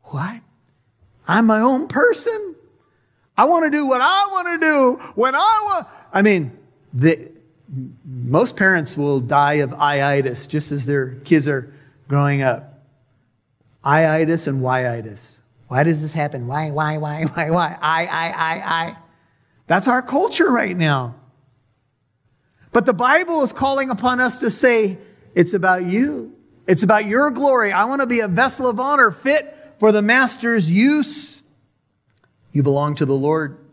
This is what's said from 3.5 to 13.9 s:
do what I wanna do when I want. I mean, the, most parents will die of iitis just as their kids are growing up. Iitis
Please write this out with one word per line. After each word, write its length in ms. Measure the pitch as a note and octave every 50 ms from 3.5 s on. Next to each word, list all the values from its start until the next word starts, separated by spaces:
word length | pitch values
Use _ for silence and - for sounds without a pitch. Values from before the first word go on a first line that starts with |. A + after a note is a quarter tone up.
| F4 E4+ D#4+ D4+
do 160 | C#4+ D4 D4
what 160 | C4+ C4 B3
I 280 | B3+ D4+ F#4 G4 G4+ G4+ G4
wanna 260 | F#4+ F4+ F4 E4+ E4
do 360 | D#4+ D#4+ D#4 C#4+ C4+ B3 B3+ - - - -
when 200 | - A#3 C4 C4
I 280 | D4 F4+ G#4+ A4+ G#4+ G#4+
want. 200 | G#4 G4 F4 A#3+ - - - - _
I 120 | - F#3+ G3+
mean, 360 | G#3+ G3+ F3+ D#3 B2 - - _ _ _ _ _ _ -
the, 380 | B2 C3 D#3+ E3 - - - - - _ _ _ _ _ _ C#3+ C3 B2+ C3 - - _
most 520 | D3+ C3 B2+ B2 B2 B2 D#3+ A#3+ B3 -
parents 400 | - G3+ F#3+ F#3+ E3+ D3+ B2 -
will 240 | D3 C#3+ C#3+ C#3+ C3+
die 340 | A#2+ A#2 D3 C#3+ C#3+ C#3+ D3+
of 160 | D3+ C#3+ C3
iitis 760 | C#3 - D3+ C#3+ C#3+ C#3 C#3 C#3+ C#3+ C#3 C3+ C3 A#2+ - - -
just 240 | - D3+ D3 - D3
as 140 | C#3+ B2+
their 300 | A#2 C#3+ C#3 C3 B2+ B2+
kids 320 | - - - E3+ D#3 C#3 D3
are 260 | C#3+ C3+ B2 - - - _ _ _ _ _ -
growing 320 | C#3 C#3+ C#3+ C#3+ C#3+ C#3
up. 440 | C3+ C3 A#2+ A2+ - - - _ _ _ _ _ _ _ _ _ _ _ _ _ _ _ _ _ _ _ _ _ _
Iitis 600 | C#3